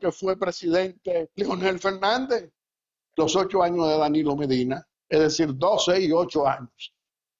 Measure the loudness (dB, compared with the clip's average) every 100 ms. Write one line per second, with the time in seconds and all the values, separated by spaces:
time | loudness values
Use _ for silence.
0 | -4 -2 -4 -2 -4 -4 0 0 0 -6
1 | -4 -4 -4 -4 -4 -2 -2 -2 -2 -2
2 | 0 0 -2 -4 -4 _ _ _ _ _
3 | _ -2 0 2 0 0 0 0 0 2
4 | 2 2 0 -2 0 0 0 -4 -10 _
5 | _ 2 2 2 -2 0 0 2 2 2
6 | 2 2 0 0 0 -2 -8 _ -20 _
7 | _ _ _